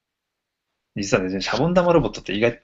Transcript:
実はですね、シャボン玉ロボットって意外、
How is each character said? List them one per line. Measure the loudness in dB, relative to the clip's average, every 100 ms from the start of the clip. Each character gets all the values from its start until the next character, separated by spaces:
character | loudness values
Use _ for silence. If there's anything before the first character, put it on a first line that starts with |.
| _ _ _ _ _ _ _ _ _ -8
実 | -2 -2
は |
で | -2
す |
ね、 | -4
シ | -4
ャ | -2
ボ | 2
ン |
玉 | 2 4
ロ | 4
ボ | 2
ッ |
ト | -4
っ |
て | -6
意 | 0
外、 | 0 -2